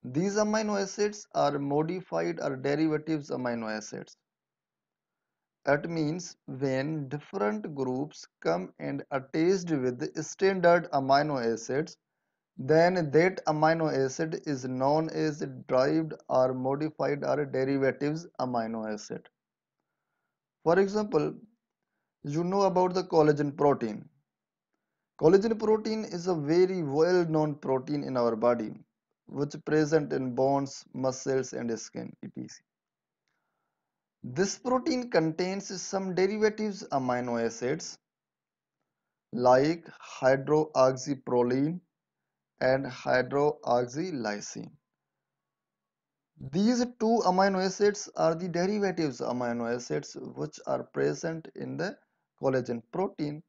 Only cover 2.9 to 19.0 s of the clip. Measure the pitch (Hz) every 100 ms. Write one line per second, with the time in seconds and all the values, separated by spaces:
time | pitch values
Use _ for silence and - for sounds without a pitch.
2.9 | 151 151 160 143 139 123 120 110 107 107
3.9 | - - - _ _ _ _ _ _ _
4.9 | _ _ _ _ _ _ _ - 147 170
5.9 | 165 151 170 175 - - 135 139 131 139
6.9 | 156 139 147 - 190 208 214 208 143 131
7.9 | 127 151 - - _ 160 170 185 _ 143
8.9 | 139 - 135 131 165 165 190 175 151 127
9.9 | 123 147 - 151 - 190 190 170 175 165
10.9 | 139 131 139 151 139 117 113 - 135 165
11.9 | - _ _ _ _ _ - 131 156 170
12.9 | 185 156 143 175 185 - 156 156 165 160
13.9 | 135 135 131 160 165 - 139 131 127 135
14.9 | 151 160 156 156 151 - 131 - 127 135
15.9 | 156 160 - - 135 131 131 131 139 151
16.9 | - 139 143 143 135 143 131 131 139 135
17.9 | 123 143 156 170 _ 127 123 113 113 110
18.9 | 107